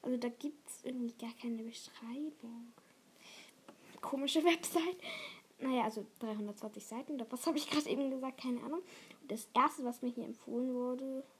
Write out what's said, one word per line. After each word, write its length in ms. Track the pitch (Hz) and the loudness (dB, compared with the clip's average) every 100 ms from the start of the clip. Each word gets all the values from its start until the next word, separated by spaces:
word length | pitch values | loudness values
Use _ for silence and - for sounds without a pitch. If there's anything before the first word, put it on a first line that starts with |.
Also 160 | 254 254 | 0 0
da 100 | 240 | 0
gibt's 540 | 240 294 - - - | -2 -8 -8 -16 -10
irgendwie 300 | - 254 233 | -6 -2 -4
gar 200 | 233 233 233 | -4 -10 -6
keine 220 | 240 226 | -4 -2
Beschreibung. 1080 | 226 233 - - 226 254 302 - 233 233 233 - - - - - - - - - - - - - | -4 -8 -14 -12 -8 -4 -6 -6 -12 -12 -14 -18 -20 -20 -20 -20 -18 -18 -20 -20 -20 -20 -18 -8
Komische 420 | - 269 277 320 | -2 0 4 8
Website. 540 | 330 330 - 339 330 370 - - - - - - | 8 6 4 4 4 0 -6 -8 -8 -12 -20 -4
Naja, 260 | 262 254 220 | 2 4 4
also 200 | 220 202 - | 0 -6 -6
dreihundertzwanzig 680 | 226 214 208 208 214 208 - | -2 -2 -2 -4 -8 -8 -6
Seiten. 280 | 226 294 | -6 -2
Oder 120 | 285 226 | -2 -2
was 180 | 254 - | 0 2
hab 80 | 311 | 2
ich 140 | 294 | 4
gerade 200 | 302 294 | 2 4
eben 220 | 262 277 | 2 2
gesagt? 300 | 262 262 262 | 2 -2 -2
Keine 200 | 262 240 | -2 0
Ahnung. 180 | 233 330 370 - - - | 0 -4 -4 -16 -18 -18
Und 100 | - | -6
das 160 | 220 - | -6 2
erste, 320 | 240 285 302 247 | 6 6 4 -4
was 160 | 240 | 0
mir 100 | 247 | -2
hier 140 | 240 226 | -2 -6
empfohlen 480 | 226 - 233 254 | -8 -4 0 0
wurde 500 | 247 247 254 269 262 277 | 0 0 -2 -2 -4 -6